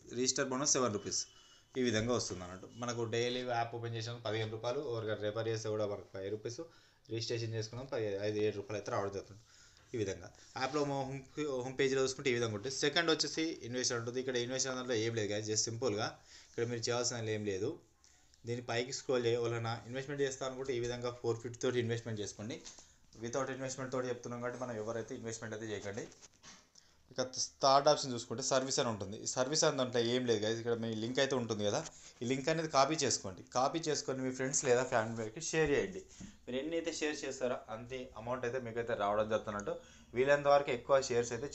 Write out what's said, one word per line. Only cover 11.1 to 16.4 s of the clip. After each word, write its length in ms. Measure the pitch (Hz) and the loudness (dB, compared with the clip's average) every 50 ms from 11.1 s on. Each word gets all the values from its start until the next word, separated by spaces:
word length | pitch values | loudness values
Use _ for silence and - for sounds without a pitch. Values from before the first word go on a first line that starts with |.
| 139 135 131 - - 151 151 151 131 127 123 | -6 -8 -10 -8 -6 -4 -2 -2 -2 -2 -2
హోమ్ 100 | 131 131 131 | -4 2 2
పేజీలో 220 | 139 131 135 135 131 | 4 4 6 4 4
చూసుకుంటే 240 | 131 131 - 139 131 120 | 2 0 0 0 2 2
ఈ 40 | 120 | 4
విధంగా 160 | 120 110 107 101 | 2 0 0 -2
ఉంటుంది. 160 | 120 135 135 - 147 | -4 -4 -2 2 2
సెకండ్ 260 | 147 147 170 165 165 160 | 4 4 4 4 4 4
వచ్చేసి 280 | 156 - 143 - 160 160 165 - - - | 4 2 0 0 0 -2 -2 -2 -6 -8
ఇన్వెస్ట్మెంట్ 340 | 117 123 127 123 - 127 117 113 | -4 -2 0 0 0 0 0 -2
ఉంటుంది. 160 | 120 120 131 127 | -2 -2 -2 -2
ఇక్కడ 140 | 135 127 120 120 | 0 0 0 0
ఇన్వెస్ట్మెంట్ 340 | 120 131 131 131 135 127 127 | 0 0 0 0 0 -2 -4
దాంట్లో 160 | 123 123 127 107 110 | -2 0 0 2 2
ఏం 100 | 117 113 113 | 2 2 0
లేదు 100 | 104 101 104 | 0 0 0
guys, 120 | 107 110 107 | -2 0 0
just 140 | 110 107 - 117 | 0 0 0 -2
సింపుల్గా 380 | 113 113 131 120 101 104 117 151 - - - - - - | -2 -2 0 0 0 0 -2 -4 -6 -10 -20 -20 -20 -20